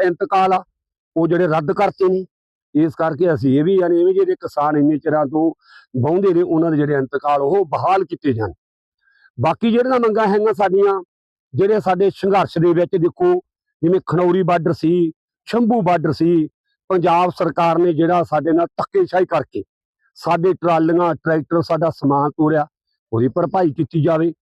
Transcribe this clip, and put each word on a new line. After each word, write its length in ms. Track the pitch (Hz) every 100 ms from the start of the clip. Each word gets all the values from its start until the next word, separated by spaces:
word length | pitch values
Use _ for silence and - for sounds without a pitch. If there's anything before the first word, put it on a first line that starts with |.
ਇੰਤਕਾਲ 500 | 180 175 196 190 190
ਆ, 120 | 190 - _ _ _ _ 160
ਉਹ 120 | 165
ਜਿਹੜੇ 180 | 175 180
ਰੱਦ 260 | 160 147
ਕਰਤੇ 360 | 170 196 - 185
ਨੇ। 160 | 185 185 _ _ _ _
ਇਸ 200 | 147 160
ਕਰਕੇ 380 | - 160 143 175
ਅਸੀਂ 240 | 131 131 139
ਇਹ 60 |
ਵੀ, 140 | 165 190
ਯਾਨੀ, 200 | 175 170
ਇਵੇਂ 140 | 180
ਜਿਹੜੇ 200 | 190 185
ਕਿਸਾਨ 420 | 180 170 147 147 147
ਇੰਨੇ 220 | 147 147
ਚਿਰਾਂ 280 | 156 151 139
ਤੋਂ 240 | 156 160 - _ - _ 131
ਵਾਹੁੰਦੇ 340 | 139 180 196
ਨੇ, 80 | 170
ਉਹਨਾਂ 280 | 180 160 165
ਦੇ 60 | 151
ਜਿਹੜੇ 180 | 147
ਇੰਤਕਾਲ 480 | 139 131 139 147 143
ਉਹ 220 | 139 202 160
ਬਹਾਲ 380 | 123 156 196
ਕੀਤੇ 280 | 165 - 143
ਜਾਣ। 200 | 113 98 - _ _ _ _ _ _ _ -
ਬਾਕੀ 300 | 160 165 233
ਜਿਹੜੀਆਂ 300 | 233 254 254
ਮੰਗਾਂ 260 | 226 208 208
ਹੈਗੀਆਂ 280 | 208 214
ਸਾਡੀਆਂ, 480 | 202 190 196 202 190 - _ _ _ _
ਜਿਹੜੇ 260 | 127 202 214
ਸਾਡੇ 300 | 190 180 196
ਸੰਘਰਸ਼ 480 | - 196 196 165 175
ਦੇ 140 | 175
ਵਿੱਚ, 240 | 165 170 185
ਦੇਖੋ, 380 | 165 - 359 359 - _ _ -
ਜਿਵੇਂ 180 | 165 185 -
ਖਨੌਰੀ 360 | 165 180 185
ਬਾਰਡਰ 300 | 175 175 170
ਸੀ, 400 | - 160 180 165 - _ _
ਸ਼ੰਭੂ 360 | - 226 226 233
ਬਾਰਡਰ 320 | 175 175 160
ਸੀ, 360 | - 165 170 151 _ _ _ -
ਪੰਜਾਬ 400 | 190 170 170 180
ਸਰਕਾਰ 480 | - 170 165 170 165
ਨੇ 140 | 175
ਜਿਹੜਾ 300 | 156 165 180
ਸਾਡੇ 300 | - 151 147
ਨਾਲ 140 | 330 339
ਧੱਕੇਸ਼ਾਹੀ 600 | - - 196 175 185 180
ਕਰਕੇ 360 | 160 - 104 - _ _ _ _
ਸਾਡੇ 380 | - 160 170 185
ਟਰਾਲੀਆਂ, 640 | - 170 160 160 170 175
ਟਰੈਕਟਰ, 480 | 151 165 160 135 170
ਸਾਡਾ 280 | - 160 160
ਸਮਾਨ 400 | - 139 139 143
ਤੋੜਿਆ, 360 | - 151 156 147 _ _ _ -
ਉਹਦੀ 160 | 113 123
ਭਰਪਾਈ 440 | 131 131 190 170
ਕੀਤੀ 300 | 135 151 160
ਜਾਵੇ। 280 | 165 160 165 -